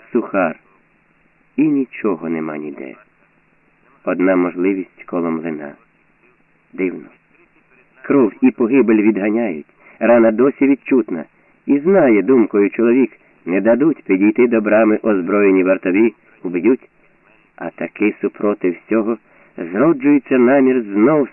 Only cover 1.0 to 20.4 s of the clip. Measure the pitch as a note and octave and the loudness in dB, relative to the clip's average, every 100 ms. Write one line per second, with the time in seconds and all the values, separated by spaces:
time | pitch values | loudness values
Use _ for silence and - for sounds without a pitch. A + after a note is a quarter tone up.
1 | _ _ _ _ _ - D#3 C#3+ B2+ - | _ _ _ _ _ -4 -2 -2 -4 -6
2 | A2 E2 D#2+ E2 D#2 D2+ D2+ C#2+ C2 G#1 | -6 -6 -6 -8 -8 -10 -12 -14 -16 -20
3 | _ _ _ _ _ _ _ _ _ _ | _ _ _ _ _ _ _ _ _ _
4 | - F2 F#2 F#2 F2+ E2+ F#2 F#2+ F2+ - | -8 -2 0 0 0 -2 -4 -4 -6 -14
5 | - F2+ E2+ D#2+ E2 D2+ D2 D2+ _ _ | -10 -6 -4 -6 -8 -10 -12 -18 _ _
6 | _ _ _ _ _ _ _ - F#2 E2+ | _ _ _ _ _ _ _ -8 -6 -6
7 | - _ _ _ _ _ _ _ _ _ | -16 _ _ _ _ _ _ _ _ _
8 | - C#3+ A2+ - B2+ - A2+ C3+ A2 A2 | -2 0 0 2 0 0 0 2 2 2
9 | G#2 G2+ G#2 A2 A#2 D#2 - _ - - | 2 0 -2 -2 -4 -8 -14 _ -20 -4
10 | G#2+ A#2+ A2+ A2 C3+ - C#3 C#3 - C3+ | 2 4 4 2 0 0 0 0 0 -2
11 | G#2+ E2+ D2 _ _ _ - C#3+ D#3 G3 | -2 -6 -12 _ _ _ -4 -2 2 2
12 | C#3+ G#2+ F#2+ C3 G#2 G#2 G2+ - A#2 B2 | 4 2 4 2 2 2 0 0 0 2
13 | B2+ - _ _ - F#2 G2+ A#2+ D#3 C#3 | 0 -4 _ _ -6 -2 0 2 0 -2
14 | - F#2+ G2+ G#2+ A#2+ A2+ G#2 G#2+ A2 G#2+ | -2 0 2 2 2 0 0 2 2 0
15 | A#2 G2+ F2 G2+ G2+ F#2+ F#2 F#2+ F#2 F#2 | 0 -2 -2 0 2 2 2 0 0 2
16 | A#2 - _ _ F#2 F2 G2 C3 _ _ | 2 0 _ _ -8 -2 0 0 _ _
17 | _ _ _ _ _ - E2 - E2 - | _ _ _ _ _ -16 -14 -12 -12 -4
18 | G#2 - G2+ - G#2+ G#2 F#2 E2+ - A2 | -4 -2 -6 -4 -4 -2 -4 -6 -4 -4
19 | G#2+ A#2 _ _ _ - E2 F#2+ D3+ D3 | -2 -6 _ _ _ -14 -8 -2 0 0
20 | C#3 D3 - C3 | 2 0 2 2